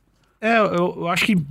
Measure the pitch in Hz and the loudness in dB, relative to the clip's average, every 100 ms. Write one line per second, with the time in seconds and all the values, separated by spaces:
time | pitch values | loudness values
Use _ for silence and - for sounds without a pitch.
0 | _ _ _ - 220 233 202 175 175 175 | _ _ _ -6 0 2 2 2 -2 -2
1 | 170 180 - 196 143 | -4 -2 2 0 0